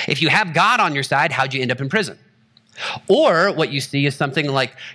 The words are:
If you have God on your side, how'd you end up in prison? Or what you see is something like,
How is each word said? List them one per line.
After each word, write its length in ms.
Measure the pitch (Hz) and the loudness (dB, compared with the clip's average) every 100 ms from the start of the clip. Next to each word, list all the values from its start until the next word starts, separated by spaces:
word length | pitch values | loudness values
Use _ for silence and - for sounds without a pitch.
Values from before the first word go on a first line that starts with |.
| - | -4
If 120 | 139 | -2
you 80 | 151 | 2
have 240 | 175 202 | 2 0
God 260 | 151 202 240 | 2 2 2
on 140 | 185 | 0
your 80 | 143 | -2
side, 300 | 131 139 160 | -2 0 0
how'd 220 | 131 135 | 0 -2
you 80 | 151 | -2
end 80 | 123 | -2
up 100 | 123 | -2
in 100 | 135 | -2
prison? 280 | 202 156 - _ _ _ _ _ - - - - | -2 -2 -8 _ _ _ _ _ -12 -10 -6 2
Or 440 | 233 302 165 196 | 4 4 4 2
what 180 | 151 147 | 0 -2
you 100 | 139 | -2
see 260 | 135 139 143 | -4 -2 0
is 100 | 139 | 0
something 320 | 143 151 147 | -2 -2 -2
like, 260 | 135 127 - - | 0 -2 -4 -16